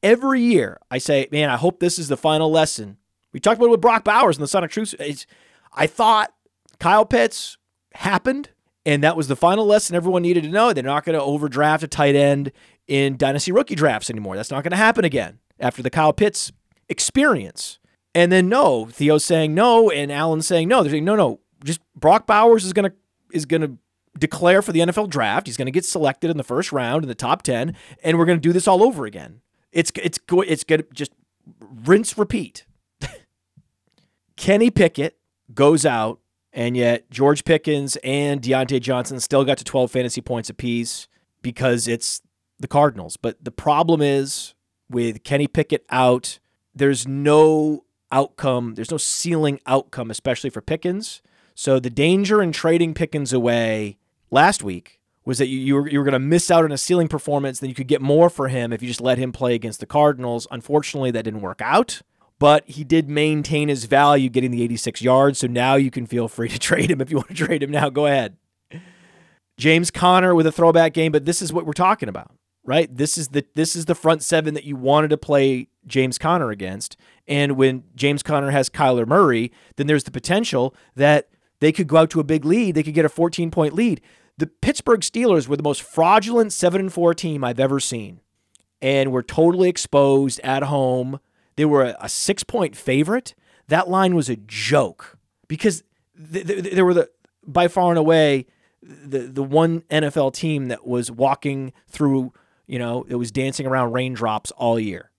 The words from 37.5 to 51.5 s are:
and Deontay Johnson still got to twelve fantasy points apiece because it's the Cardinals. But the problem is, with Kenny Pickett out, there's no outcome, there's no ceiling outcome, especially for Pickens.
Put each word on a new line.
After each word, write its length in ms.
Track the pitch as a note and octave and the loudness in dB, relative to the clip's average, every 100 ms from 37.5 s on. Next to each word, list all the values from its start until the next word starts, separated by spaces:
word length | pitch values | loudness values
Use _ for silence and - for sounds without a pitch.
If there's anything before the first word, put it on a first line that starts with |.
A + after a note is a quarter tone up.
| D#3 D#3 D3 C#3 C#3+ | 0 2 -4 -4 -8
and 360 | C3+ C#3 C#3+ C#3+ | -4 -2 -2 -2
Deontay 400 | A#2+ C3 C3 C3+ | 0 0 0 -2
Johnson 380 | B2 B2+ A#2+ C3 | -2 -4 -4 -8
still 260 | - C#3 | -2 0
got 140 | C3+ C3+ | 0 -2
to 60 | |
twelve 260 | - C#3 B2 | -2 -2 -2
fantasy 300 | C3 B2 B2 | -2 -4 -6
points 280 | - B2 A2 | -8 -8 -8
apiece 600 | A2 B2 A#2+ A#2 - - _ _ _ | -8 -4 -4 -4 -10 -16 _ _ _
because 460 | B2 A#2+ C3 A#2+ A#2 | -12 -4 -2 0 -2
it's 340 | A#2 - - _ _ _ _ | -4 -6 -10 _ _ _ _
the 80 | B2+ | -4
Cardinals. 480 | C#3+ D3 G#2+ E2+ - | 2 2 0 -14 -8
But 280 | A#2+ - | -8 -8
the 60 | A#2+ | -14
problem 500 | - - D3 E3 E3 | -8 -2 0 2 2
is, 540 | C#3+ C#3 C#3 - - _ _ _ _ | 2 0 -2 -8 -12 _ _ _ _
with 360 | A#2+ A#2 G#2+ | -4 -4 -6
Kenny 240 | - C#3+ D3 | -4 -2 0
Pickett 360 | - D3 D3 _ | -2 -2 -2 _
out, 480 | B2+ B2+ B2+ - - _ _ _ | 2 2 2 -2 -14 _ _ _
there's 320 | - C3+ C3 B2 | -2 0 0 -4
no 800 | C3+ C#3+ D3+ D#3 D#3 D#3 D3+ _ _ _ | -2 4 6 6 4 0 -4 _ _ _
outcome, 640 | C3 C#3 - C#3 B2 A#2+ | 0 0 -2 -2 -2 -4
there's 160 | G#2+ A2 | -10 -8
no 60 | D#3+ | -6
ceiling 640 | - - F3 E3 D3+ C#3 - | -4 -4 -2 0 0 -2 0
outcome, 440 | C3+ - - A#2 | -2 -2 -12 -10
especially 400 | - - B2 C#3 | -8 -4 -4 -6
for 100 | - | -10
Pickens. 640 | - D#3 F3+ F#3 A3+ - _ _ _ | -6 -4 -4 -6 -8 -16 _ _ _